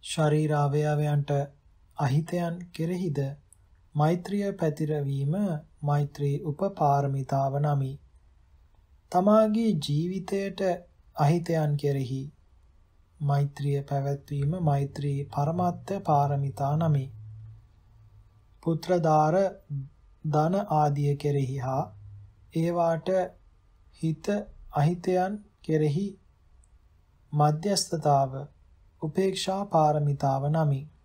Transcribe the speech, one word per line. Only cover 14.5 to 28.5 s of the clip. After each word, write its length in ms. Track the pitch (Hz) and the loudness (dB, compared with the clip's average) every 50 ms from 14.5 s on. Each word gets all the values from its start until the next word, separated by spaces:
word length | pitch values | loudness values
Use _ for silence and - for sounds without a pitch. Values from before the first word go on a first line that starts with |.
| 170 185 | -2 0
මෛත්‍රී 580 | 170 151 143 139 139 139 - - 143 147 139 139 143 | 2 2 2 2 0 -4 -6 -6 -4 -4 -4 -4 -6
පරමත්ත 720 | - - - 143 147 165 180 180 180 175 175 - - 196 196 | -6 -4 -2 -2 0 0 0 0 -2 -2 -4 -6 -6 -6 -4
පාරමිතා 720 | 202 - 151 143 143 143 143 139 139 139 135 - 139 139 143 | 0 2 4 4 4 2 0 -2 -2 -4 -4 -4 -2 0 0
නමි. 300 | 156 170 160 151 139 131 - - - - - - - - - - - - _ - - _ - - - - - - - - - _ - _ _ - _ | 0 2 2 2 2 0 -4 -12 -16 -16 -16 -16 -16 -18 -18 -20 -20 -20 _ -20 -20 _ -20 -20 -20 -20 -20 -20 -20 -20 -20 _ -20 _ _ -20 _
පුත්‍රදාර 800 | - 160 165 156 - - 180 180 160 160 156 156 151 156 170 190 196 185 - - - _ 147 139 135 - - - - - - _ _ | -2 -2 -2 -2 0 0 0 2 4 4 6 6 6 4 4 4 2 2 -2 -6 -12 _ -8 -8 -8 -10 -16 -20 -20 -20 -20 _ _
ධන 380 | 156 147 151 151 165 185 196 208 - | 0 2 2 2 4 2 0 0 0
ආදිය 400 | 160 151 151 147 143 143 143 143 143 | 2 2 4 2 2 0 0 0 0
කෙරෙහි 420 | 143 - 147 143 143 135 127 135 139 | 0 0 -2 0 0 -2 -2 -4 -6
හා 260 | 123 131 131 135 180 - - - - - - - - - - _ - - - | -4 -4 -2 -2 -4 -6 -10 -20 -20 -20 -20 -20 -20 -20 -20 _ -20 -6 -2
ඒවාට 600 | 165 165 170 170 175 170 165 165 160 - - 190 185 180 - - - _ - _ _ _ _ _ _ - - - | -2 0 0 0 2 2 2 0 -2 -2 0 0 0 0 0 -6 -18 _ -20 _ _ _ _ _ _ -20 -20 -12
හිත 380 | - - 160 156 - - - 202 208 208 - - - - - - | -4 -4 -4 -4 -2 -2 -2 -2 -2 -4 -8 -14 -20 -20 -6 0
අහිතයන් 680 | 151 147 160 180 180 - 185 185 180 180 190 208 208 - - _ _ | 2 2 2 2 0 -2 0 0 2 0 0 -4 -8 -12 -18 _ _
කෙරෙහි 500 | - - 156 156 156 151 139 175 202 202 - - _ _ _ _ _ _ - - - _ - - _ _ _ _ _ _ _ _ _ _ | -4 -2 0 2 2 2 0 0 -4 -4 -8 -14 _ _ _ _ _ _ -20 -20 -20 _ -20 -20 _ _ _ _ _ _ _ _ _ _
මධ්‍යස්ථතාව 1120 | - 147 151 151 156 156 165 208 202 185 - - - 160 151 147 143 139 139 131 131 135 143 - | 0 2 4 4 4 0 0 0 0 0 -2 -2 -4 -2 2 2 4 4 2 0 -4 -10 -12 -14